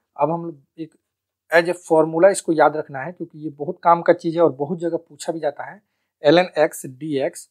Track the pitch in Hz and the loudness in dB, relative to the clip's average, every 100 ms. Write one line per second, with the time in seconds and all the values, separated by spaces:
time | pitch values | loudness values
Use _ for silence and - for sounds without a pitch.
0 | _ - 147 170 170 147 _ _ 156 _ | _ -4 -4 -4 -8 -14 _ _ -16 _
1 | _ _ _ _ _ 160 175 175 - 160 | _ _ _ _ _ 2 2 -4 0 2
2 | 156 160 190 185 - 156 147 151 - 139 | 2 4 2 2 -2 2 2 2 -8 -10
3 | 139 180 170 156 156 143 143 180 175 170 | -12 -12 -16 -14 -14 -10 -10 -4 2 2
4 | 170 175 170 160 165 135 143 175 170 165 | 4 0 0 0 0 0 -6 -4 -4 -6
5 | - 143 - 165 151 - 127 190 _ _ | -8 -14 -10 -6 -6 -8 -14 -16 _ _
6 | _ _ 151 165 180 - 151 - - 127 | _ _ 4 4 2 0 0 0 -14 -14
7 | 156 139 147 - - | -6 -4 -4 -8 -20